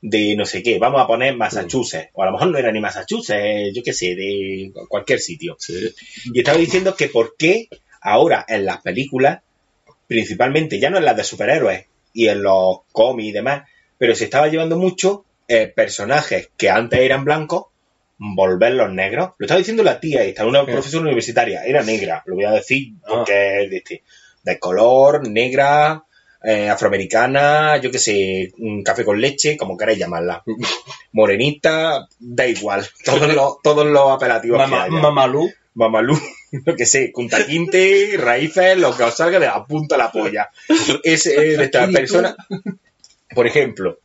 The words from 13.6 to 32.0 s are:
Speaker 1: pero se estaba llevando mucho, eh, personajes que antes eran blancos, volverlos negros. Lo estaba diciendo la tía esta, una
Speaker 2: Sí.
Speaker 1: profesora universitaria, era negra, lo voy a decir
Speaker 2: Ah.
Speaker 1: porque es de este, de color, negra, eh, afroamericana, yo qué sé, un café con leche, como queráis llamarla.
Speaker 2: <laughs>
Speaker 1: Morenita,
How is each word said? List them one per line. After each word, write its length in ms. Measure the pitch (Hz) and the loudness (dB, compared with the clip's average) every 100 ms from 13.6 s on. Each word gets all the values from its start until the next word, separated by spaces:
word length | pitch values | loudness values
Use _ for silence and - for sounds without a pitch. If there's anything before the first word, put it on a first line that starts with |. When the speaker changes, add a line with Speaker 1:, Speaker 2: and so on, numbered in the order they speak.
| - _ _ _ | -8 _ _ _
Speaker 1:
pero 160 | 117 110 | 0 0
se 80 | |
estaba 240 | 110 131 151 | 0 0 2
llevando 280 | 160 165 165 | 0 -2 0
mucho, 480 | 185 180 190 202 _ _ _ | -2 0 -2 -2 _ _ _
eh, 200 | 113 107 | 0 2
personajes 840 | - 107 - 104 143 147 95 - _ | 0 -2 -2 -2 0 0 -4 -6 _
que 120 | 104 | 0
antes 280 | 95 117 123 | 2 0 2
eran 240 | 131 135 | 2 2
blancos, 420 | 139 151 151 175 - _ _ _ _ _ | 0 -2 -2 -6 -6 _ _ _ _ _
volverlos 760 | 104 92 95 92 113 127 107 | -10 0 0 4 2 2 0
negros. 420 | 92 95 120 185 _ | 0 -4 -4 -6 _
Lo 80 | - | -2
estaba 140 | 175 | 0
diciendo 240 | 185 220 | 0 2
la 160 | 196 - | 2 0
tía 240 | 160 135 | -2 -2
esta, 220 | 104 - 110 | -2 -2 0
una 140 | 139 139 | 2 2
Speaker 2:
Sí. 60 | |
Speaker 1:
profesora 320 | 123 139 160 | -2 -4 -4
universitaria, 600 | 160 135 - 120 117 90 | -2 -2 -2 0 0 -2
era 200 | 110 127 | 0 0
negra, 400 | 110 110 92 82 - | 0 -2 -2 -6 -6
lo 100 | 92 | -4
voy 100 | 104 | 0
a 60 | |
decir 420 | 107 - 135 131 104 | 0 0 -4 -4 -16
Speaker 2:
Ah. 40 | - | -6
Speaker 1:
porque 560 | 117 110 101 101 98 101 | -4 0 0 2 0 -4
es 40 | |
de 80 | 95 | -6
este, 260 | - 87 _ _ _ _ | -12 -18 _ _ _ _
de 140 | - 87 | -8 -6
color, 680 | 87 92 117 131 135 147 127 | -4 2 4 6 6 4 -2
negra, 720 | 104 123 131 139 147 151 156 _ _ _ _ | -2 0 0 2 4 2 0 _ _ _ _
eh, 260 | 107 107 104 | -2 0 0
afroamericana, 1080 | 101 107 101 95 110 123 139 143 151 151 147 | 0 0 -2 -2 0 2 2 2 2 2 0
yo 140 | 127 | 0
qué 80 | 127 | -4
sé, 520 | 113 101 95 95 92 - | -2 0 0 -2 -6 -8
un 240 | 113 104 | -8 -6
café 240 | 98 101 107 | -4 -2 0
con 160 | 104 | 0
leche, 340 | 131 143 151 147 | 0 0 -4 -2
como 220 | 101 90 | -6 -6
queráis 220 | 104 104 | -2 -2
llamarla. 440 | 85 85 87 85 - | -2 -4 -6 -6 -8
Speaker 2:
<laughs> 680 | 113 117 - - - - | -8 -6 -8 -12 -20 -10
Speaker 1:
Morenita, 960 | 110 107 98 135 147 165 160 160 143 | 2 2 4 0 0 0 0 -2 -4